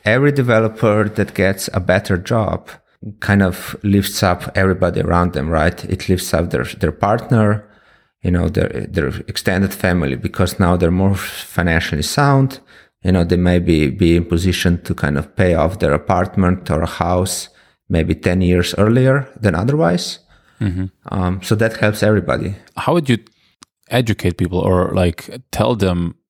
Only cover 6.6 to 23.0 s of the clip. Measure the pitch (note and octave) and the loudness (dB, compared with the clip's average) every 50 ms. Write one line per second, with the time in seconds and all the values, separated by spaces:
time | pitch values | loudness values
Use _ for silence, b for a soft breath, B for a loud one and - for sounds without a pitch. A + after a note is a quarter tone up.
6.6 | B1 - - - - A#2 - - - G2+ A2 A#2 - - A#2+ A2+ G#2+ G#2 G#2+ G#2+ | -4 -4 -4 -4 -4 -4 -2 0 0 0 0 0 0 0 2 2 4 2 0 -2
7.6 | b b b b b b b b b b b _ - F#2+ F2+ F2 E2+ E2+ E2+ - | b b b b b b b b b b b _ -2 0 0 0 0 0 0 0
8.6 | - - - - G#1 - - E2+ D2 C2 - - - - - - - - F#2+ - | -2 -2 -4 -8 -8 -6 -4 -4 -2 -2 -4 -8 -10 -10 -10 -6 -4 -2 0 0
9.6 | G2 F#2 - - - F#2 F2+ F2+ D#2+ C2+ C2 B1 - - - - F#2 E2+ - - | -2 -2 -4 -4 -2 0 0 0 -2 -2 -4 -4 -6 -8 -2 -2 -2 -2 0 0
10.6 | G2 E2+ F2+ F2+ F2+ E2 F2+ F#2 F#2+ F#2+ G2 F2+ - - - - - - - - | 2 2 2 2 2 2 2 2 2 2 0 0 -4 -10 -12 -14 -16 -6 -4 -2
11.6 | F2 E2+ E2 E2+ - - - D2 - - - - C#3+ C#3+ C#3 C3+ C3+ C3 - - | 0 2 0 0 0 -2 -4 -4 -4 -4 0 0 2 4 4 4 2 2 -2 -10
12.6 | B B B B B B B _ - G2 F#2 F#2 E2+ F2 F2 F2 F2+ F2+ F2+ F2 | B B B B B B B _ 0 2 2 2 2 2 2 2 4 4 2 2
13.6 | F2 F2 E2 D#2 D#2 C2+ C2 - F#2+ E2 E2+ F2 E2+ - F2 E2+ F2 F#2 F2+ - | 2 2 2 2 2 0 0 2 2 4 4 2 2 0 -2 0 2 0 0 0
14.6 | - F2+ F2 E2+ - - F2+ - - C#2+ D2 C#2 D2 - _ - F#2+ F2+ E2+ D#2+ | 0 0 0 0 -2 -8 -6 -4 -2 -2 -2 -2 -4 -6 _ 0 2 2 2 2
15.6 | D2 E2+ - - - D2+ C#2+ D2 - - F#2+ F2+ F2+ - - G2+ F#2 F2 F#2 F#2 | 2 0 0 -2 0 0 0 0 0 0 0 0 0 -2 0 0 2 2 0 -2
16.6 | - - - D#2 E2+ E2+ - - F2+ F2 F2+ F2+ F#2 G2+ - - - - b b | -2 -4 -2 -2 -2 -4 -4 -4 -2 0 0 0 0 -2 -4 -8 -10 -14 b b
17.6 | b b b b b _ G#2 A2+ A#2 - D#2+ - - - F2 F#2 F#2 F2 F2+ F2 | b b b b b _ 0 0 0 0 -2 -2 0 0 2 2 2 4 2 2
18.6 | F2 - - - G2+ A2 A#2 B2+ B2+ C3 C3 C#3+ C3 - - - G#2+ G2+ D#2+ E2 | 0 -2 0 0 2 2 4 4 4 4 2 0 -2 -6 -10 -2 0 0 0 2
19.6 | G2+ B2+ C#3+ D3+ E3 E3+ F3 F3 - - - - _ b b b b b b b | 0 0 0 2 2 0 0 -2 -4 -6 -12 -14 _ b b b b b b b
20.6 | A2 G2 F2 F2+ F#2+ F#2+ _ _ _ - - F#2+ F2+ F2+ F#2 G2 - - A2 G#2 | -4 -4 -2 -4 -6 -8 _ _ _ -6 -4 -2 -2 -2 -2 -4 -2 -2 0 0
21.6 | A2+ A2+ A2+ - G#2+ G#2 G#2 - G2+ G#2+ G#2+ G2+ F2 D2 C2 B1+ - F#2 G2+ - | 0 -2 0 0 -2 -2 0 2 2 2 2 2 0 -2 -4 -2 -4 -6 -8 -10
22.6 | _ - _ - - - D#3 F3 | _ -16 _ -6 -2 0 0 0